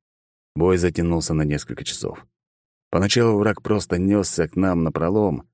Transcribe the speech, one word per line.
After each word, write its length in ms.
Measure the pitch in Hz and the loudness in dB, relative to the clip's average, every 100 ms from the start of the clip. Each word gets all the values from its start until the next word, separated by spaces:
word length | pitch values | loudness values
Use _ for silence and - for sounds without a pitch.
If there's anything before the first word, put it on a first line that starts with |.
| _ _ _ _ _ - | _ _ _ _ _ 0
Бой 220 | 87 92 | 2 4
затянулся 580 | 87 80 85 85 76 80 | 2 0 0 0 0 0
на 80 | |
несколько 400 | 76 73 - - | 0 -2 -6 -12
часов. 420 | - - - - - _ _ _ _ _ _ | -10 -8 -8 -10 -18 _ _ _ _ _ _
Поначалу 480 | - 101 123 117 104 | 0 2 2 2 4
враг 240 | 104 101 | 2 -2
просто 380 | - 107 - 87 | -2 -2 -2 0
несся 480 | 95 104 95 - 80 | 2 2 0 -2 -2
к 80 | - | 0
нам 280 | 95 87 | 0 0
напролом, 640 | 82 78 82 104 104 69 - | 0 -2 0 0 0 -2 -8